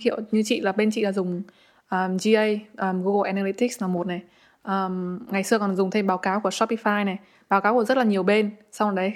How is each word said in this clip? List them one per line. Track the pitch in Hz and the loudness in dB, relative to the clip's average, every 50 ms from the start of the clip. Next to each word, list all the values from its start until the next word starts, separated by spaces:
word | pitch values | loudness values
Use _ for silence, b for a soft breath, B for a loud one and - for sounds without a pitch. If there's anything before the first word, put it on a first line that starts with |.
| - | 0
kiểu, | 233 - - 220 - | -2 -2 -4 -6 -2
như | 220 220 214 | 0 0 2
chị | - 247 - | 2 0 0
là, | 220 196 | 0 -2
bên | 190 208 214 214 | 0 0 0 0
chị | 214 226 | 0 0
là | 214 196 | -2 0
dùng, | 190 202 180 180 175 175 202 b b b b b b b b b | 0 -2 -2 -2 -4 -6 -8 b b b b b b b b b
um, | 196 185 185 185 185 185 - | -2 -2 -2 0 -2 0 2
G | 214 220 | 4 4
A, | 214 214 214 208 214 208 - - - 196 190 | 4 4 2 0 -4 -6 -12 -8 -4 -2 -2
um, | 185 185 180 | -2 0 0
Google | 196 202 202 196 196 | 0 0 0 0 0
Analytics | 190 196 196 196 196 - 247 240 - - | -2 -2 -2 -2 0 0 -2 -2 -2 -4
là | 196 | -2
một | 185 180 175 175 | -2 -2 -2 -2
này. | 185 175 175 - b b b b b b b - 208 190 | -4 -6 -6 -8 b b b b b b b -8 -4 -4
Ờm, | 196 190 185 185 185 180 180 180 - - - | -2 -2 -4 -4 -6 -6 -6 -8 -10 -8 -6
ngày | 190 196 190 | -4 -4 0
xưa | - 233 214 | 2 2 2
còn | 208 196 190 | 2 0 0
dùng | 185 196 185 | 0 0 0
thêm | 190 214 202 | 0 0 0
báo | 190 185 | 0 0
cáo | 180 - 196 190 208 | 0 0 -2 -2 0
của | 208 190 | -2 -2
Shopify | - - 226 226 233 220 - 214 208 208 202 | 0 0 0 0 0 -2 0 0 0 0 0
này, | 196 185 202 b b b b b b | -2 -4 -6 b b b b b b
báo | - 196 | 0 2
cáo | 196 208 233 | 4 4 4
của | 247 214 | 4 4
rất | 233 254 | 4 2
là | 269 247 | 4 4
nhiều | 214 202 190 180 | 2 2 2 4
bên. | 202 208 214 214 208 214 - _ _ | 4 4 4 2 0 -4 -10 _ _
Xong | - - 214 208 196 | -4 -2 -2 0 0
đấy, | 185 185 196 214 | 0 -2 -2 -4